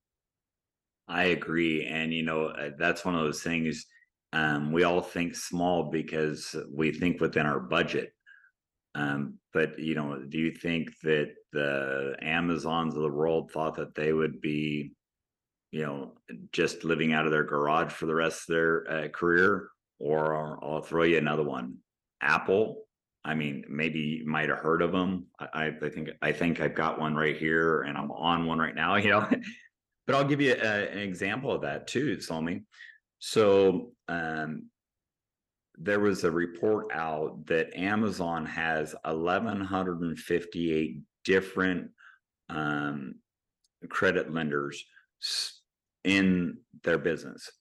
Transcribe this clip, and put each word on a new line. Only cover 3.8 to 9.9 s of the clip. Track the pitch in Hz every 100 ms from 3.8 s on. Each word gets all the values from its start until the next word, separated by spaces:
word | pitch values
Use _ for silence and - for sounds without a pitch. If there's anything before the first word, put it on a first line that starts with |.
| - _ _ _ _
um, | 80 78 73 73
we | 80
all | 87 87
think | 87 87 87 82
small | - 90 87 87 76
because | 80 76 78 78 73 - 76 -
we | 69 78
think | 76 87 87
within | 78 - 76
our | 69
budget. | 64 80 80 71 - _ _ - _ _ _ _ _ 73
Um, | 73 71 69 - _
but, | - 78 -
you | 78